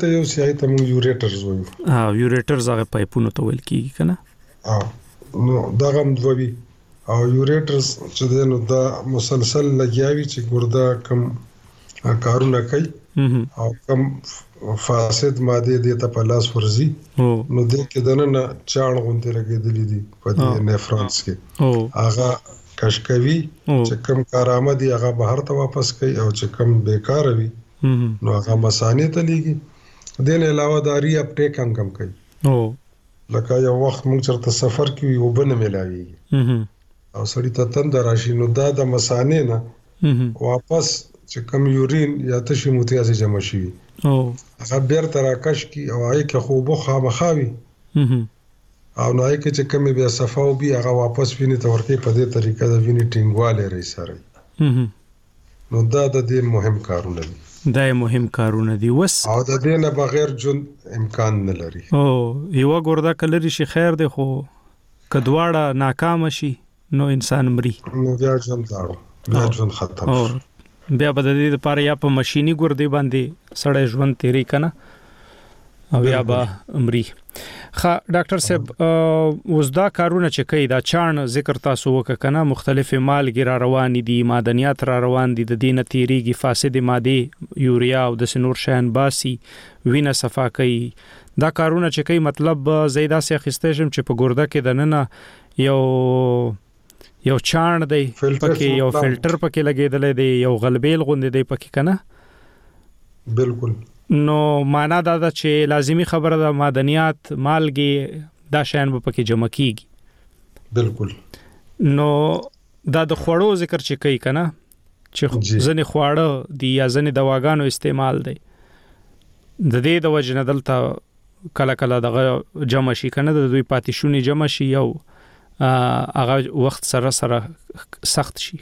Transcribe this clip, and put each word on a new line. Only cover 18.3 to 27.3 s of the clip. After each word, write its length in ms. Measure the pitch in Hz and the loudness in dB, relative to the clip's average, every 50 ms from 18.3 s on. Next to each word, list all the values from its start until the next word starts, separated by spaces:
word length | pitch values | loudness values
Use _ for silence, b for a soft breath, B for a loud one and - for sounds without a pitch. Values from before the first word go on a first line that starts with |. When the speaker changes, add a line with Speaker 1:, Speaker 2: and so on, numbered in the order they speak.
| 135 131 127 120 - - - - - | 2 0 0 -2 -6 -12 -10 -4 -2
Speaker 1:
چاڼ 200 | 135 131 127 127 123 113 | 0 0 0 0 0 0
غوندې 260 | 117 120 113 113 120 113 | -2 -2 -2 -2 -2 -4
لګېدلې 480 | 117 107 107 117 110 107 113 110 110 107 104 107 | -4 -4 -2 -2 -2 -2 -2 -2 -2 -2 -2 -2
دي 80 | 101 101 - - - - | -4 -6 -8 -14 -8 -4
په 80 | 107 104 - | -2 0 0
دې 120 | 131 127 120 | 0 0 0
Speaker 2:
آه. 100 | 107 107 107 | 0 0 0
Speaker 1:
نفرونز 520 | 107 101 - - 110 104 101 95 - - - | 0 0 -2 -2 -4 -2 -2 -4 -6 -6 -6
کې. 100 | 98 95 - - - - - 143 | -6 -8 -8 -12 -10 -4 0 2
Speaker 2:
او 100 | 131 120 113 110 123 - 113 113 | 2 2 2 0 -2 -2 -2 0
Speaker 1:
هغه 280 | 113 104 123 127 123 123 - - - - - - - - - 113 | 0 2 2 0 0 -2 -4 -8 -14 -20 -20 -20 -20 -8 -2 -2
کش 180 | 107 - - - - | 0 0 -2 -2 0
کوي 300 | 127 123 123 143 160 165 156 156 - - - 151 | 0 2 2 2 2 0 -2 -4 -10 -10 -4 0
Speaker 2:
او 160 | 147 127 117 | 2 2 2
Speaker 1:
چې 100 | 113 113 110 - | 0 -2 -4 -2
کم 120 | - 131 131 123 - - | -2 0 0 0 0 0
کارآمد 440 | 127 123 127 123 123 131 143 139 127 | 0 2 2 2 2 2 2 2 2
دي، 140 | 135 131 123 | 2 0 0
هغه 140 | 113 120 123 117 117 113 | 2 0 0 0 0 0
بهر 240 | 107 127 139 143 | 0 0 0 -2
ته 60 | - 139 139 139 | -2 -2 -2 -2
واپس 300 | 131 - 147 120 - - | -2 -2 -2 -4 -4 -2
کوي، 220 | - 139 131 135 107 | -2 -2 -2 0 0
او 100 | 110 110 | 0 0
چې 140 | 104 - 113 107 - - | 0 -2 -4 -6 -2 0
کم 100 | 120 120 117 113 107 107 | 2 4 4 4 2 2
بیکاره 420 | 107 104 107 - 139 151 151 131 | 0 0 0 0 0 2 2 2